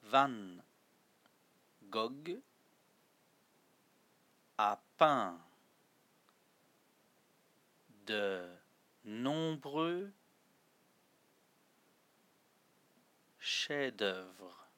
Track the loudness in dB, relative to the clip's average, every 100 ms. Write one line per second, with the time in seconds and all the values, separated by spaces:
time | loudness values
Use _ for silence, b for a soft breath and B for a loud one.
0 | 4 4 4 2 -10 -14 -20 _ _ _
1 | _ _ -20 _ _ _ _ _ -8 -2
2 | -2 -4 -8 -10 -10 _ _ _ _ _
3 | _ _ _ _ _ _ _ _ _ _
4 | _ _ _ _ _ 2 2 2 -8 _
5 | 6 6 0 -4 -16 -20 _ _ _ _
6 | _ _ _ _ _ _ _ _ _ _
7 | _ _ _ _ _ _ _ _ _ -20
8 | -4 0 0 0 -6 -14 -20 _ _ _
9 | -10 -4 -2 0 -2 -4 -4 -2 0 -2
10 | -6 -12 _ _ _ _ _ _ _ _
11 | _ _ _ _ _ _ _ _ _ _
12 | _ _ _ _ _ _ _ _ _ _
13 | _ _ _ _ -4 -2 0 0 0 0
14 | 0 0 -8 -16 -18 -20 -20